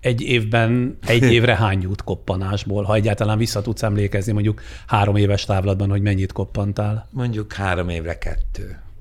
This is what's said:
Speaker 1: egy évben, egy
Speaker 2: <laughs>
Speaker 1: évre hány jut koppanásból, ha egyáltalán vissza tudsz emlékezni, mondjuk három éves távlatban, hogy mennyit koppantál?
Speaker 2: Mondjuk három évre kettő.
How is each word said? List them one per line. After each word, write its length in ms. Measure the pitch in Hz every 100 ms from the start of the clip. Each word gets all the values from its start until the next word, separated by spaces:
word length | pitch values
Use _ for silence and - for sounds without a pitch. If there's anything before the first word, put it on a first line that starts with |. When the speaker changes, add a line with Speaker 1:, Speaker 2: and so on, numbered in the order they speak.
Speaker 1:
egy 200 | 127 120
évben, 760 | - 123 107 117 113 123 127 - -
egy 180 | 117 127
Speaker 2:
<laughs> 60 | 120
Speaker 1:
évre 180 | 117 104
hány 260 | 101 95
jut 220 | 92 101
koppanásból, 800 | - 95 - 92 95 101 - 101
ha 100 | 101
egyáltalán 440 | 107 107 101 107 107
vissza 240 | 117 104
tudsz 220 | 101 110
emlékezni, 480 | 113 104 101 101 98
mondjuk 300 | 104 104 104 - - -
három 280 | 110 101 104
éves 300 | 101 101 -
távlatban, 440 | 98 95 98 98
hogy 120 | 101
mennyit 300 | 104 95 95
koppantál? 760 | - 98 107 101 98 104 107 -
Speaker 2:
Mondjuk 420 | 131 123 107 104
három 360 | - 98 90 90
évre 280 | 85 82 85
kettő. 600 | 82 80 - - 71 - - -